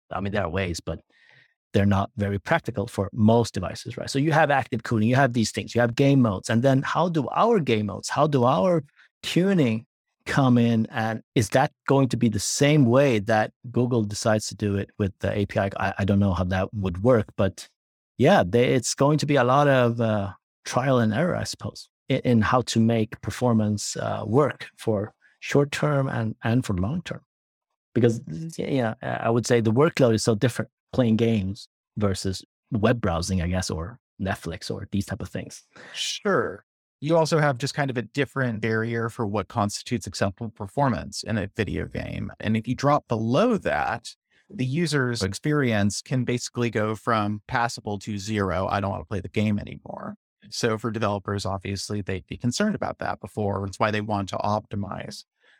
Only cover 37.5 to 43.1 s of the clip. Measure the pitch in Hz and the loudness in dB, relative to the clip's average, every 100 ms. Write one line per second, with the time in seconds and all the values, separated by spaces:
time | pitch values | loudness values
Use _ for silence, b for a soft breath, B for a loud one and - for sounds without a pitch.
37.5 | 127 139 - 139 120 107 - 131 139 123 | 0 -4 -2 -2 -2 -4 -2 -2 -2 -4
38.5 | 107 113 110 113 117 117 - 107 104 92 | -2 0 0 -2 -2 -4 -4 -4 -2 -2
39.5 | 117 104 - - 120 - - 101 - 117 | -2 -2 -4 -6 -6 -6 -2 -2 -2 -10
40.5 | - 101 - 139 90 80 - - 110 95 | -10 -8 -2 0 0 -6 -10 -6 -4 -4
41.5 | - 104 82 - - - 50 - - 104 | -4 -4 -4 -6 -8 -8 -8 -10 -8 -2
42.5 | 110 110 123 139 147 - | -2 -2 -2 2 0 0